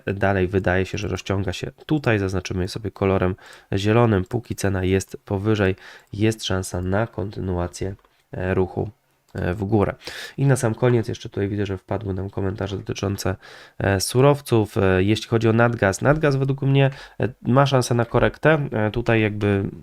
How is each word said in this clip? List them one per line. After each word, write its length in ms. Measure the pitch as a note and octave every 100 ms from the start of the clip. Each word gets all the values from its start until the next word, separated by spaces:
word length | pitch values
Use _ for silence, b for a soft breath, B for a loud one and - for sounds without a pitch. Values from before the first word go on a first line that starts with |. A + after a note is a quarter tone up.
| -
dalej 420 | G2 G2 G2 F2+
wydaje 380 | F#2+ F#2 F#2 F#2
się, 120 | F#2+
że 100 | G2+
rozciąga 460 | F#2+ - G2 G2
się 180 | - - - -
tutaj. 340 | D#3 C3+ G#2+
Zaznaczymy 420 | F#2+ F#2 - F#2+
je 60 | F2+
sobie 240 | - G#2
kolorem 440 | - G2 F#2+ F#2 F#2+ B B B
zielonym. 520 | G2 G#2 A2+ A#2 G2 F2+
Póki 300 | A#2 - G#2
cena 280 | G2 F#2+
jest 340 | F#2 F#2+ - - -
powyżej, 500 | G2+ G#2 G#2+ F#2+ F#2+ B B B
jest 320 | G2+ G#2+ A2 -
szansa 360 | F#2 F#2+ F2+
na 260 | F#2 G2 A2+
kontynuację, 880 | - G2+ G2+ F#2+ F2 F2 - F#2+ G#2 _ _ -
e, 220 | - F#2
ruchu, 360 | F#2+ F2+ - F#2+ - _ _ _
e, 200 | G2 F#2
w 100 | G#2
górę. 320 | G2+ A2 F#2+ - B B B B
I 80 | C#3
na 100 | C3
sam 200 | A2+ A2
koniec 320 | B2+ A#2+ G#2+
jeszcze 220 | G#2 -
tutaj 180 | - G2+
widzę, 180 | G#2 G2+
że 120 | F#2+
wpadły 360 | - G2 G#2+
nam 160 | F#2+ G2
komentarze 480 | - G2 G2 F#2+ G2
dotyczące, 580 | A2 - G2+ G2 G2 F#2+ B B B B
e, 240 | G2 G2
surowców. 760 | - B2 C#3+ C#3 - A2+ G#2 A2
E, 260 | F#2+ F#2
jeśli 240 | G2 G#2+ -
chodzi 220 | A2+ A2+
o 40 |
nadgaz, 480 | A2+ A#2+ A2+ G2 F#2
nadgaz 340 | A#2+ D#3 D#3 C3+
według 260 | C3+ C3+
mnie, 280 | C3+ C#3 C3+ C#3 B B
e, 100 | A2+ -
ma 240 | - C3 C#3
szansę 300 | C3 A#2 A#2+
na 100 | A2+
korektę. 600 | B2+ A2+ - D3+ D#3 C3
E, 200 | A2 G#2+
tutaj 300 | A#2+ A2+ A2+
jakby 420 | G#2+ G#2 G#2 G2+ G2 -